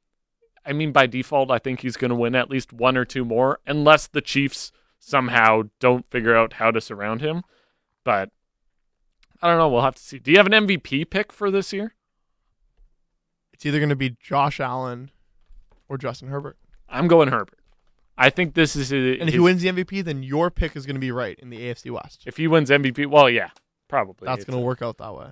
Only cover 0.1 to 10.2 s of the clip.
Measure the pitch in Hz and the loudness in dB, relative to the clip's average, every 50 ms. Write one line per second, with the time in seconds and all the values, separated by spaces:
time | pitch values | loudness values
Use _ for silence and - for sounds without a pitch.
0.1 | _ _ _ _ _ _ _ _ _ _ - 143 143 151 156 151 131 143 131 123 | _ _ _ _ _ _ _ _ _ _ -10 -8 -6 -4 -4 2 4 4 4 4
1.1 | 120 127 123 - 151 139 135 127 127 113 - 131 127 120 - 127 - - 131 120 | 2 -6 -6 -2 0 0 0 2 0 -2 -2 -6 -8 -6 -6 -8 -6 -4 -2 -2
2.1 | 120 120 120 117 127 127 120 - 135 131 117 _ 123 117 120 127 131 127 123 - | 0 0 -2 0 0 -2 -2 -2 -4 -8 -8 _ -6 0 0 2 2 0 -2 -4
3.1 | - 135 123 117 113 120 127 135 151 - - - 143 151 147 151 156 147 - - | -4 -6 -4 -2 0 0 2 0 0 -4 -6 -6 -2 2 6 6 6 6 4 -2
4.1 | - 147 - - - 139 139 135 - - - - _ _ _ _ _ _ _ - | -8 -8 -6 -4 -2 -2 -2 -2 -4 -8 -16 -16 _ _ _ _ _ _ _ -2
5.1 | - 135 127 120 123 120 113 110 110 110 107 107 _ - - 123 123 127 - _ | -2 -2 0 2 2 4 4 6 4 4 0 -4 _ 0 2 2 2 2 -2 _
6.1 | - 123 110 117 117 113 113 110 - - 113 113 113 113 - - 110 101 101 107 | -8 -4 0 2 4 4 2 0 -2 -2 0 0 0 0 -4 -6 -12 -8 -6 -6
7.1 | 110 117 151 151 160 175 - _ _ _ _ _ _ _ _ _ _ _ - 127 | -6 -6 -6 -6 -6 -6 -10 _ _ _ _ _ _ _ _ _ _ _ -2 0
8.1 | 107 98 95 - _ _ _ _ _ _ _ _ _ _ _ _ _ _ _ _ | 0 0 -2 -4 _ _ _ _ _ _ _ _ _ _ _ _ _ _ _ _
9.1 | _ _ _ _ _ - - 170 170 165 165 147 123 117 131 131 131 - - - | _ _ _ _ _ -2 0 2 2 4 4 4 2 2 2 0 -2 -4 -18 -20
10.1 | 139 123 | -18 -10